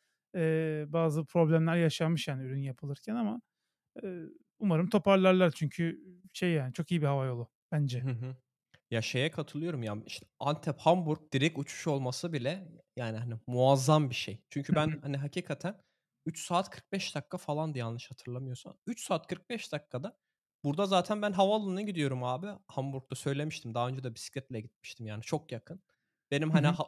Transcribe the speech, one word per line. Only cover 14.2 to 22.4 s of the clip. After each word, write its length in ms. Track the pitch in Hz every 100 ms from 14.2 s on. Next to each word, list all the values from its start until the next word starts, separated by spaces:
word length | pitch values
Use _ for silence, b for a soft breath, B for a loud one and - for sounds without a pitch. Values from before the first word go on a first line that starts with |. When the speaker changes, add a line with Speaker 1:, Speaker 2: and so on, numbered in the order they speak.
| - 101 _
Speaker 2:
Çünkü 260 | 143 139 151
Speaker 1:
Hı 0 |
Speaker 2:
ben, 140 | 156
Speaker 1:
hı. 120 | 147
Speaker 2:
hani, 140 | 143 139
hakikaten 640 | 143 180 175 147 175 214 _ _ _ _ 160
üç 200 | - -
saat 240 | 180 190
kırk 220 | - -
beş 240 | 196 - 147
dakika 220 | - 180
falandı 400 | - 147 160 135
yanlış 340 | 117 117 -
hatırlamıyorsam. 640 | - - 123 131 123 - - -
Üç 140 | 240 -
saat 220 | 165 -
kırk 220 | 180 -
beş 220 | 233 -
dakikada 480 | 147 - 123 180 - _ _ _ _
burada 220 | 147 165 196
zaten 360 | 190 180 208
ben 100 | 208
havaalanına 500 | 185 196 214 196 185
gidiyorum 420 | 208 170 143 127
abi. 240 | 123 127